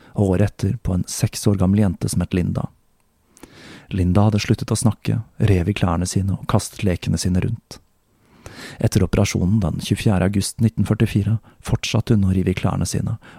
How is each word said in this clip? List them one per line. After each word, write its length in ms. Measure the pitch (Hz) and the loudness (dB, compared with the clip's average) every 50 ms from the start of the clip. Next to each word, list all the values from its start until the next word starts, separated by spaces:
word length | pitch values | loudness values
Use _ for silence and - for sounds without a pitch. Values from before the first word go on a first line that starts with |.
| - - - | -20 -8 -4
og 220 | - 101 95 90 90 | 0 0 2 2 2
året 100 | 104 104 | 0 0
etter 300 | - - - 98 - - | 0 -2 -2 -2 -2 -2
på 160 | - - 92 | -4 -2 -2
en 80 | 90 - - | -2 -4 -4
seks 320 | - - - - - - - 107 | -4 -4 -4 -4 -4 -2 0 0
år 80 | 101 98 | 2 2
gammel 240 | 92 92 98 104 107 | 2 2 4 2 2
jente 240 | 95 85 - - 104 | 0 0 -2 -4 -2
som 120 | - 90 85 | -2 -2 -2
het 100 | - - 92 | -2 -2 -2
Linda. 320 | 85 92 92 - - - - _ _ _ _ _ _ _ _ _ _ _ _ - - - - - - - - - - - | -2 -2 -2 -4 -6 -6 -10 _ _ _ _ _ _ _ _ _ _ _ _ -20 -20 -20 -20 -20 -20 -20 -20 -20 -12 -6
Linda 380 | - 98 90 90 90 104 104 110 | -4 0 0 2 4 4 4 4
hadde 120 | 104 101 - | 2 2 0
sluttet 280 | - - - - - | 0 0 -2 -2 -2
å 80 | 113 - | -2 0
snakke, 400 | - 110 - - - - 107 110 - - _ - 110 | 0 0 -2 -2 -4 -4 -4 -4 -6 -8 _ -2 0
rev 260 | 101 98 90 82 101 | 2 2 2 2 0
i 60 | 101 | 0
klærne 320 | - 104 90 82 87 90 90 | 0 0 0 0 0 -2 -2
sine 320 | - 98 95 98 87 - | -2 -2 -2 -2 -2 -4
og 80 | - - | -2 -2
kastet 360 | - 104 - - - - 104 95 | -2 -2 -2 -4 -6 -4 -2 -2
lekene 320 | 87 - - 98 95 - | -2 -2 -2 -2 -2 -2
sine 240 | - 92 90 92 - | 0 0 0 0 0
rundt. 380 | 101 113 - - - - - _ _ _ _ _ _ _ _ _ _ _ - - - - - - - - - | -2 -4 -6 -10 -16 -20 -20 _ _ _ _ _ _ _ _ _ _ _ -20 -20 -20 -20 -18 -18 -14 -6 -4
Etter 240 | - - - 101 92 | -2 0 2 2 2
operasjonen 560 | - - - 101 - - 95 87 90 107 113 | 2 2 2 2 2 0 0 2 2 2 2
den 240 | 90 76 - - - | 2 0 -2 -4 -4
tjuefjerde 480 | - 101 - - 113 98 90 90 95 | -2 -2 0 2 2 2 2 2 2
august 320 | 101 98 95 - - - 113 | 0 0 -2 -4 -2 0 0
nitten 240 | 110 - - 104 - | 0 2 0 0 0
førtifire 540 | 107 - 113 - - 107 98 101 113 110 - - - - | 0 0 0 0 0 0 0 0 -2 -2 -4 -10 -20 -14
fortsatte 560 | - - 120 - - - - 113 - - 117 | -6 -4 -4 -2 -2 -2 -2 -2 0 2 2
hun 140 | 104 98 92 | 2 2 2
å 40 | 92 | 2
rive 200 | 95 90 92 92 | 2 2 0 0
i 40 | - | 0
klærne 300 | - 92 92 95 95 - | -2 -2 -2 -2 -2 -2
sine 300 | - - - - 113 - - - - | -4 -4 -4 -4 -6 -8 -10 -16 -20